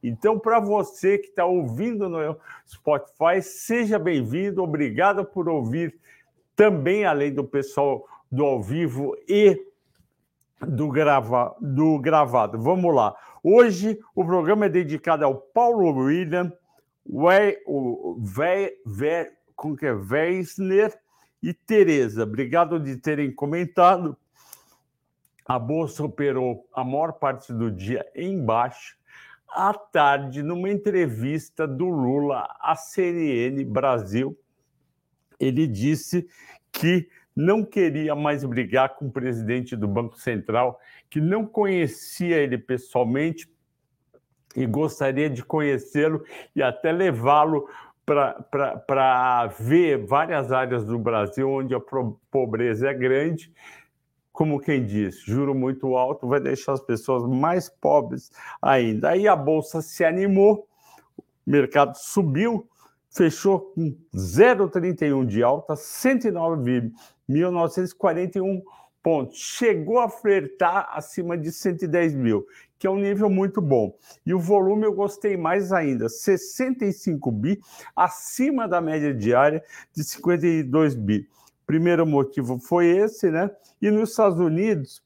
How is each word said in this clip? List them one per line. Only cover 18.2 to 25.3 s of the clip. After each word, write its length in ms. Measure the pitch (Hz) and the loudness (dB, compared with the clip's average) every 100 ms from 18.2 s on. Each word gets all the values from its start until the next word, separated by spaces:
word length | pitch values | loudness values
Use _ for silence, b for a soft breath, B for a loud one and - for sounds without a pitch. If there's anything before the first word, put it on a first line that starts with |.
Ve-, 560 | 107 98 160 190 196 - | -8 -4 -2 0 -2 -8
Ve-, 480 | 120 101 143 170 - _ _ - | -14 -4 -2 -2 -6 _ _ -12
como 200 | 151 143 | -10 -4
que 80 | |
é? 80 | 151 | -4
Weisner 1080 | 110 95 135 165 185 175 - 190 190 214 - _ _ _ _ | -4 -2 -2 0 -2 -4 -6 0 2 2 -2 _ _ _ _
e 100 | 165 | -10
Tereza. 680 | 175 - 220 175 151 120 104 | -10 0 4 6 4 0 0
Obrigado 580 | 107 107 127 156 170 170 | -4 -4 -2 0 2 0
de 160 | 139 127 | -6 -6
terem 340 | 156 151 143 | -4 -2 -4
comentado. 840 | 143 147 165 175 - 180 185 165 127 _ _ b b b b _ _ _ _ _ | -4 -6 -4 -4 4 6 6 -2 -8 _ _ b b b b _ _ _ _ _